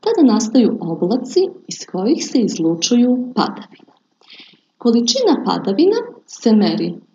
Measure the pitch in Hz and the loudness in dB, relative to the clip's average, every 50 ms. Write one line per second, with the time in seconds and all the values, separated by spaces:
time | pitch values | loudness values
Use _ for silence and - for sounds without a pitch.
0 | - 427 466 415 311 247 214 - - - - 269 233 185 - - - 170 165 160 | -2 -2 2 4 4 4 4 2 0 2 2 2 2 2 0 -2 -6 -8 -6 -4
1 | - 180 220 262 - - - 370 381 359 - - _ - - - - - - 185 | -2 -2 -2 -4 -4 -2 0 0 0 0 -4 -12 _ -16 -14 -14 -14 -10 -8 -4
2 | 190 220 320 - - - - 269 220 180 - - 165 165 170 165 - - 247 240 | -2 0 -2 -2 -2 -4 -2 0 0 0 -2 -2 -2 -2 -2 -2 -2 0 2 2
3 | 240 247 247 254 247 247 - - 170 - - - 202 - - _ _ _ _ _ | 2 2 2 -2 -4 -6 -4 -4 -4 -4 -4 -12 -18 -20 -20 _ _ _ _ _
4 | _ _ _ _ _ _ - - - - _ _ _ _ _ _ - 240 226 240 | _ _ _ _ _ _ -20 -20 -20 -20 _ _ _ _ _ _ -2 2 2 2
5 | 240 - - 539 508 415 294 - - 196 185 - - - 202 202 320 381 427 466 | 2 0 -2 0 2 2 2 2 0 -2 -2 -2 -2 -4 0 2 2 2 2 0
6 | 480 - - - _ _ - - - 240 220 214 202 170 160 - 170 170 170 - | -4 -8 -14 -20 _ _ -20 -4 0 2 4 4 4 2 0 -2 -4 -6 -8 -10
7 | _ _ _ | _ _ _